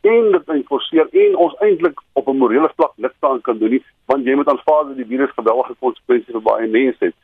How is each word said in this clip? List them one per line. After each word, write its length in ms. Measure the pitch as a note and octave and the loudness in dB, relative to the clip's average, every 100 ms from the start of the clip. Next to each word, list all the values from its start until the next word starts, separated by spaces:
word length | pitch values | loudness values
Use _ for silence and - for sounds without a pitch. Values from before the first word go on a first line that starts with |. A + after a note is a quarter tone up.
| G3+ | 4
En 220 | A#3 A3 | 2 2
dit 180 | F#3 - | 0 0
enforceer 540 | D3+ - C#3 - E3 D#3 F3+ | -6 -4 -6 -2 -2 0 2
en 140 | G#3 F#3 | 2 2
ons 100 | E3+ - G#3+ | 0 0 0
eintlik 320 | F3 E3+ C#3+ _ - | 2 -2 -4 _ -6
op 80 | C3+ | -2
'n 100 | C3+ | 0
morele 300 | B2 A#2+ D#3 - | 2 2 0 0
vlak 160 | D#3 - | -2 -2
niks 240 | B2+ _ | -10 _
aan 200 | D3 C3 | -4 -2
kan 180 | A#2+ A2 | -4 -2
doen 140 | A2 | 0
nie, 100 | C3 - _ _ | -2 -4 _ _
want 180 | C#3 | -2
jy 100 | B2+ C#3 | 0 0
moet 120 | D3 | 0
aanvaar 360 | C#3 - D3+ D3 | 0 0 0 0
dat 100 | C3+ | -8
die 140 | A2+ | -8
virus 200 | B2+ C#3 | -4 -4
geweldige 400 | - A2 A#2+ B2 A#2+ | -2 -2 0 -4 -4
konsekwensies 560 | B2+ A2+ - B2 - A2+ | -4 -6 -2 -2 -2 -4
vir 60 | |
baie 260 | A2 A2 A2+ | -2 0 0
mense 360 | A2 C3+ - | 0 0 -2
het. 120 | A#2+ - | -4 -6